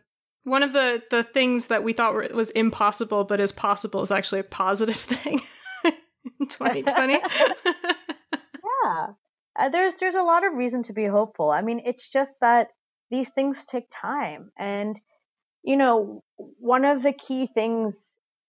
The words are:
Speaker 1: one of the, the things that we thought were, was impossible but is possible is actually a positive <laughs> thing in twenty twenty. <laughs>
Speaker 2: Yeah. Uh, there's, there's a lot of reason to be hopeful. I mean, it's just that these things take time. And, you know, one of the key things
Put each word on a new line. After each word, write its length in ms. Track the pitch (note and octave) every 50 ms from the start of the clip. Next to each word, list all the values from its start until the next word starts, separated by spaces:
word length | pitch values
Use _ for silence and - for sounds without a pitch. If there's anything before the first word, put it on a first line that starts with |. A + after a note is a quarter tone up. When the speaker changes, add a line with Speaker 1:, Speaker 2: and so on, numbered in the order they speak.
| _ _ _ _ _ _ _ _ -
Speaker 1:
one 180 | B3+ C4 C#4 C#4+
of 100 | C#4 C4
the, 280 | C#4+ C4 B3 A#3+ A#3 A#3 -
the 140 | B3 A#3 A#3
things 420 | A#3 - C4+ B3+ B3+ B3 A#3+ A#3 -
that 140 | A3+ G#3 G#3
we 100 | A3+ A3+
thought 220 | A#3+ A#3 A3 -
were, 140 | A3 - - -
was 180 | A3+ A3 G#3+
impossible 760 | - A3+ A3+ A3+ - - G#3+ G#3 G3+ - A#3 A3 G#3+ G3+ G3
but 160 | G3+ G#3 G3
is 100 | G3+ G3
possible 500 | - - - G3+ G3+ G3 - G3 - F#3+ F#3+
is 80 | F#3+ G3+
actually 280 | F#3+ F#3+ - G3+ G3
a 40 | F#3+
positive 520 | - - - F#3+ F#3 G3 G3+ A3 A3 G#3+
<laughs> 0 |
thing 440 | - - - B3 - - D4 - B3+ - - - - - F#5+ F#5+ F#5 F5 E4+ D#4+ - - _ _ _ - C4 - -
in 100 | C#4+ C#4
twenty 340 | - - B3 B3+ B3+ - -
twenty. 360 | C#4 C4+ - C4 C4 C#4+ F4+ -
<laughs> 60 | F#4 - - - - - - - F4 E4+ - - - D#4 - - - D4 - _ - - C#4+ - _ - - F#4+ G#4+ B4+ C5+ G#4+
Speaker 2:
Yeah. 220 | A3 E3+ D#3+ - G3+ G3+ _ _ _ _ _ _ _ - -
Uh, 100 | B3+ C#4
there's, 240 | C4+ F4 F#4 F#4+ E4+
there's 200 | - F#4 F#4 E4+
a 80 | F#4+ F4+
lot 240 | E4+ E4 F4 F#4+
of 60 | G4 D#4+
reason 280 | B3 B3 A#3+ A#3+ B3 A#3
to 80 | - G3
be 140 | A3 G#3+
hopeful. 440 | G3+ G3 G#3 A3 A3 - - D#3+ D3+
I 120 | D3 D#3 G3+
mean, 200 | A3+ A#3 A#3 A#3
it's 220 | B3 A#3+ - - -
just 300 | - C4+ C#4 C4+ - -
that 280 | B3+ A#3 A#3+ A#3+ A#3 A#3+ _ _ _ _ _ _ _ -
these 180 | A#3+ B3+ B3+ -
things 260 | - C4+ C4+ C#4 C4+ - -
take 200 | - - B3 A#3+ _
time. 600 | - - - G#3 C4 D4 B3 G3+ D#3 - - G#3 _
And, 440 | - G3 G3+ G3+ G3+ G#3 G#3+ G#3+ G#3 _ _ _ _ _ _ _ _ _ _ _ _ -
you 120 | - C4+
know, 460 | C#4 C4+ B3+ A#3 A3 G#3 G3+ G#3+ A3 _ _ _
one 480 | - - - - _ A#3+ A#3 B3 B3+ C4+
of 180 | C#4+ D4 C4+ B3
the 100 | C#4+ C4+
key 340 | C#4 - - C4 C4 C4 - -
things 640 | A3+ G#3+ A3+ A3+ A3+ A3 G#3+ G3+ - - - - _ _ _ _ _ _